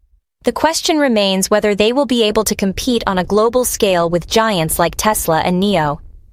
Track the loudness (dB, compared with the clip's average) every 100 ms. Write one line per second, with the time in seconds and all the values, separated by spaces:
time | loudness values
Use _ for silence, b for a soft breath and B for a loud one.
0 | _ _ _ _ -6 0 0 0 0 0
1 | 2 2 2 0 0 0 2 2 2 2
2 | 0 2 2 0 -2 -2 -2 -2 -2 -2
3 | 0 -2 0 2 2 0 -2 0 0 2
4 | 0 -2 0 0 2 0 -2 0 -2 0
5 | -2 -2 0 0 0 0 0 0 0 -4
6 | -12 -20 -20